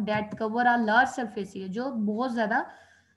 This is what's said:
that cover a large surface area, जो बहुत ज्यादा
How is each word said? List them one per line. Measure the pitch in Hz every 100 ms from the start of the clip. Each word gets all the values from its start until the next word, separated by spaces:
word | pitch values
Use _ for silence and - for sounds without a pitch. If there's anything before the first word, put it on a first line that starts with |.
that | 208 214 214 -
cover | 220 233
a | 247 240
large | 214 220 254
surface | - 226 214 190
area, | 196 190
जो | 196 262
बहुत | 240 208 214 254
ज्यादा | 233 214 247 - - - - _